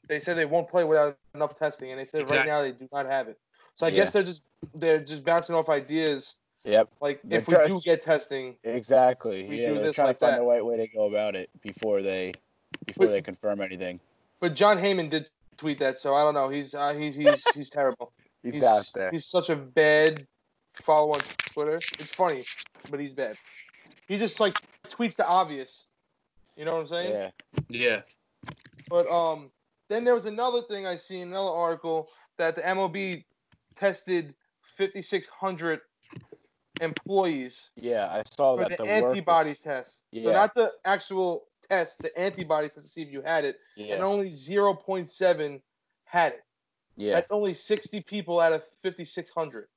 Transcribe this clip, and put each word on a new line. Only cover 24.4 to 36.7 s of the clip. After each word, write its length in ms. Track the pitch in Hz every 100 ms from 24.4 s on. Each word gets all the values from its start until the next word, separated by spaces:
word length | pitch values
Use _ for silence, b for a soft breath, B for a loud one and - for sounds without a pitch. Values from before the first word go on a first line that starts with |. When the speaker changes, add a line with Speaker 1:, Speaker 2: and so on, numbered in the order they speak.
| 214 - - _ -
Speaker 1:
tweets 260 | - 233 -
the 100 | -
obvious. 580 | 180 170 143 131 - _ _ _ _ _ _ _ -
You 80 | 156
know 80 |
what 80 | 165
I'm 60 | 151
saying? 240 | 170 180
Speaker 3:
Yeah. 200 | 107 95 _ - - -
Speaker 2:
Yeah. 320 | 117 123 107 - _ _ _ - - - _ -
Speaker 1:
But, 180 | 175 170
um, 420 | 170 165 156 139 _ _ _ _
then 160 | 214
there 100 | 240 240
was 100 | 202
another 360 | 214 247 240
thing 240 | 240 202 190
I 120 | 170
seen, 320 | - 185 175
another 200 | 185 196
article, 600 | 170 170 160 170 160 156 b b -
that 180 | 165 165
the 100 | 175
M 100 | 190
L 100 | 190
B 360 | 190 196 175 _ _ _ _ _ -
tested 600 | 196 185 - 180 151 - _ _ _ _
fifty-six 520 | 196 196 - 196 -
hundred 540 | - 190 180 165 156 _ _ _ - - - _ _ _